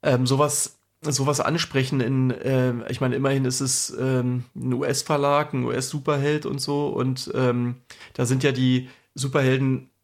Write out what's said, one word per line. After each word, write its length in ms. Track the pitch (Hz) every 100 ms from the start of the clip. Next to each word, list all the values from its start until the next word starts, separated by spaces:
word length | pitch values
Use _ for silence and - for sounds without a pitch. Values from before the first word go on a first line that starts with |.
ähm, 240 | 147 127 127
sowas, 540 | 135 147 143 - _ _ _
sowas 380 | 151 131 135 143
ansprechen 600 | - 165 165 135 131 139
in, 320 | 117 135 131 120
ähm, 400 | - 131 127 120 -
ich 100 | 120
meine, 160 | 131 123
immerhin 300 | 135 139 127
ist 160 | 127
es, 340 | 135 - - -
ähm, 460 | 131 127 123 123 123 -
ein 180 | 123
U-S-Verlag, 800 | 123 143 135 - 147 143 143 151
ein 100 | 135
U-S-Superheld 800 | 120 117 127 147 135 143 143 151 147
und 140 | 143
so 280 | 139 143 147
und, 440 | - 131 131 - -
ähm, 400 | 127 123 123 123 _ - -
da 120 | - 123
sind 180 | 131
ja 80 | 139
die 380 | 127 127 127 127 - _
Superhelden 760 | - 135 139 131 131 135 131 - _